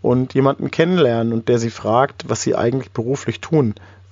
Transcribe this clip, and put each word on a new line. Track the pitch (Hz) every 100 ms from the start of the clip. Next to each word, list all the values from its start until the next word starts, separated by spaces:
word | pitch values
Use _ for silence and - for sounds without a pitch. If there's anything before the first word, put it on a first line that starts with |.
und | 123 123 127
jemanden | 135 139 - -
kennenlernen | - 165 185 127 117 117
und | 113 110
der | 120
Sie | 117
fragt, | - 107 117 135 - 156
was | 117
Sie | - -
eigentlich | 117 131 123
beruflich | - 117 139 - -
tun, | - 156 117 - - - -